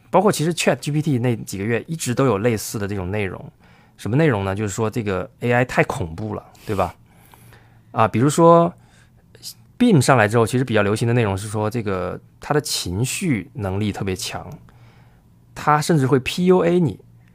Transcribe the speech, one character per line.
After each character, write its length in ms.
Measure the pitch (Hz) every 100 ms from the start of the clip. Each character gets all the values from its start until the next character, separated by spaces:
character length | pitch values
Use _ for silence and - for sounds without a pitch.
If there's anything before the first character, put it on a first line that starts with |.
| _
包 120 | 175
括 100 | 202
其 100 | -
实 100 | 160
Chat 220 | 165 208 135
G 140 | 147
P 120 | 151
T 160 | 151 123
那 180 | 123 113
几 220 | - 95
个 60 |
月 200 | 107 113 -
一 80 |
直 200 | - 123
都 100 | 120
有 140 | 135 98
类 180 | 120 107
似 220 | - 113
的 100 | 101
这 80 | 101
种 140 | 90
内 160 | 104 95
容。 260 | 87 - - _ _ _ _
什 120 | 95
么 60 | 135
内 100 | 160
容 160 | 104
呢？ 120 | 98
就 100 | 98
是 60 | 107
说 180 | 95 110
这 140 | 123
个 280 | 104 90 - _
A 120 | 120
I 120 | 120 127
太 180 | -
恐 300 | 156 - 85 82
怖 180 | 107
了， 80 | 95 - -
对 100 | -
吧？ 200 | 98 87 - _ _ _ - - - _ _ _
啊， 160 | 120 110
比 100 | 110
如 120 | 143
说 420 | 156 165 170 170 - _ _ _ _ _ - - - _ _
Bing 220 | 247 160
上 160 | 123 127
来 100 | 104
之 120 | 120
后， 80 | 110
其 100 | 123
实 80 |
比 80 | 139
较 80 | 107
流 140 | 101 110
行 100 | 117
的 60 |
内 100 | 120
容 140 | 107 95
是 100 | 104
说 220 | 107 107
这 140 | 120
个 360 | 104 92 90 90 - _
它 140 | -
的 60 | 143
情 440 | 139 - 87 92
绪 460 | 127 - 185 110 -
能 260 | - 98 98
力 140 | 104
特 100 | -
别 140 | 101 92
强， 320 | - 87 85 160 - _ - - - _ _ _ _
它 240 | - 151 151
甚 200 | 151 160
至 80 | 131
会 120 | 139
P 260 | - - 180
U 180 | 185
A 160 | 170 180
你， 180 | 147 - - - _